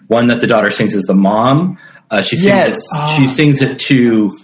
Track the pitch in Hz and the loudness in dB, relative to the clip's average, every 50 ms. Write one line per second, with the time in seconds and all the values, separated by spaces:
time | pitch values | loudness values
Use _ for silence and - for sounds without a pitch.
0 | - - 110 117 120 120 120 117 123 104 117 110 104 101 - - 113 98 98 101 | -4 -2 0 0 2 0 0 0 0 2 2 2 2 0 -2 -2 -2 -2 -2 -2
1 | 92 - 92 98 98 98 107 110 113 131 139 156 180 185 - - - - - - | -2 0 2 2 2 2 2 0 2 2 2 0 0 -2 -6 -10 -16 -20 -20 -20
2 | _ - 110 101 95 - - 165 185 202 202 185 165 123 - - - - 165 147 | _ -6 -4 -4 -2 -2 -2 0 0 2 2 2 0 0 -2 -6 -8 -8 -6 -6
3 | 147 151 156 151 135 127 - - 151 147 139 135 135 135 - - - - 139 127 | -4 -2 0 0 0 0 2 2 2 2 2 2 0 -4 -4 -6 -2 0 2 2
4 | 120 117 113 110 107 98 92 - | 2 2 2 0 0 -2 -4 -10